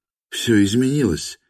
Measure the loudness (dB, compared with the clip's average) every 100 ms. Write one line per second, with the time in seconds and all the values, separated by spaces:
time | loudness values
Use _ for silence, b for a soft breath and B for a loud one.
0 | _ _ _ -8 0 2 4 2 0 0
1 | 0 -2 -6 -16